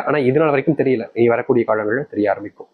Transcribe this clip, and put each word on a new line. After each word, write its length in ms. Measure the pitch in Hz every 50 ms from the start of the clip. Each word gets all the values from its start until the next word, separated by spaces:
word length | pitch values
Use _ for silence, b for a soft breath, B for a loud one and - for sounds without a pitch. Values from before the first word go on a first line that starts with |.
| -
ஆனா 140 | - 143
இது 200 | 151 131 123 131 151
நாள் 100 | 160 156
வரைக்கும் 300 | 143 139 135 - 151 -
தெரியல, 240 | 131 135 127 110 110 - -
இனி 140 | 110 117
வரக்கூடிய 360 | 120 117 117 123 - 127 120 113
காலங்கள்ல 380 | - 110 107 107 104 110 131 147
தெரிய 240 | - - 104 104 101
ஆரம்பிக்கும். 380 | 98 101 104 101 _ - - _